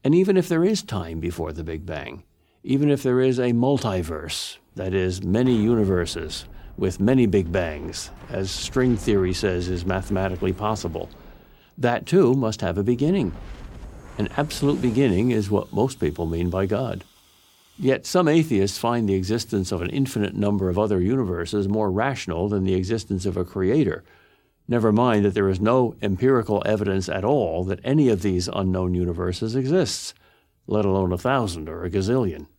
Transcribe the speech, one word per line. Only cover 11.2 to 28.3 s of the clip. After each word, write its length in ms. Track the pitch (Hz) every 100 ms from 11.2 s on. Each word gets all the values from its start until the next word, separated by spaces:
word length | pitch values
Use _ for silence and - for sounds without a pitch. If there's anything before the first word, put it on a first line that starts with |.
| - - - - _ -
that 300 | 123 120 -
too 260 | 180 143
must 280 | 135 113 110
have 180 | 90 85
a 40 |
beginning. 480 | 101 123 143 196 104 - - - - - - - - -
An 100 | 107 -
absolute 440 | 147 - 139 143
beginning 480 | 123 113 135 90 120
is 220 | 113 101
what 200 | 101 -
most 280 | 101 127 131
people 260 | 80 71 82
mean 240 | 82 87
by 160 | 92 98
God. 380 | 104 127 92 - _ _ _ _ _ _ -
Yet 300 | 131 131 -
some 200 | 180 170
atheists 520 | 160 160 107 98 -
find 280 | 117 120 110
the 60 |
existence 580 | 95 92 113 110 104 90
of 120 | 92
an 80 | 90
infinite 420 | - 131 - 101
number 340 | 98 101 101 92
of 120 | 90
other 200 | 107 98
universes 680 | 92 135 107 87 85 104 98
more 240 | 107 104
rational 580 | 95 127 131 - 82 101
than 140 | 104
the 100 | 95
existence 540 | 92 92 113 - 95 98
of 100 | 92
a 80 | 90
creator. 580 | 101 92 139 117 80 - - _ _ _ _ -
Never 260 | 120 110
mind 320 | 107 123 107 101
that 80 |
there 160 | 95 98
is 100 | 92
no 360 | 104 127 123 -
empirical 640 | 107 90 123 131 107 101 -
evidence 440 | 107 101 95 87
at 160 | 95 101
all 400 | 143 92 85 90
that 160 | 92
any 240 | 120 147 135
of 140 | 104
these 260 | 101